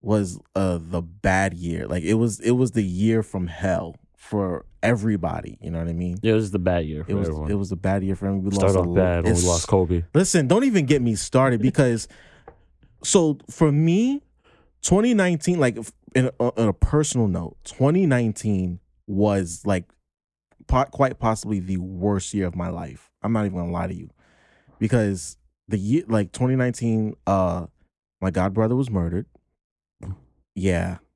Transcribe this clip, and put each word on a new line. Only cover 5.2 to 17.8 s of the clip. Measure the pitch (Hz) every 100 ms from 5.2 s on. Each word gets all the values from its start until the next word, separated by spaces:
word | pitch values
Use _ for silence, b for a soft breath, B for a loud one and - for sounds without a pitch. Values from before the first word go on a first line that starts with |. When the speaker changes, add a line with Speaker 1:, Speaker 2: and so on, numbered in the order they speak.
| 82 82 60 -
Speaker 1:
you | -
know | 82
what | 85
I |
mean? | 85 90 90
Speaker 2:
Yeah, | 110
it | 110
was | 107
the | 98
bad | 90 87 78
year | 76
Speaker 1:
It | 78
Speaker 2:
for | 101
Speaker 1:
was, | 92
Speaker 2:
everyone. | 76 76
Speaker 1:
it | 104
was | 95
the | 90
bad | 95 98
year | 95 92
for | 98
everyone. | 98 95
We | 98
Speaker 2:
Started | 95 95
Speaker 1:
lost |
a |
Speaker 2:
off | 87
Speaker 1:
lo-, | 90
Speaker 2:
bad | 92 87
when | 85
we |
Speaker 1:
it's, | 87 90
Speaker 2:
lost | 85 -
Kobe. | 98 87 87 85
Speaker 1:
listen, | 147 190 180 131
don't | 196
even | 269 208 135
get | 147
me | 120 107
started | - 131 131 117
Speaker 2:
<laughs> | 120
Speaker 1:
because, | - 131 117 - B B B B B B _ _ _
so | - 202 160 143 -
for | - 156
me, | 143 160 180 240 285 _ _ b b b b
twenty | - 190 233
nineteen, | 226 185 170 - 175
like, | 131 113
if, | 107 _ - 131
in | 127
a, | -
on | 123 120 110
a |
personal | 98 - 147 147 131 110
note, | 87 85 - -
twenty | -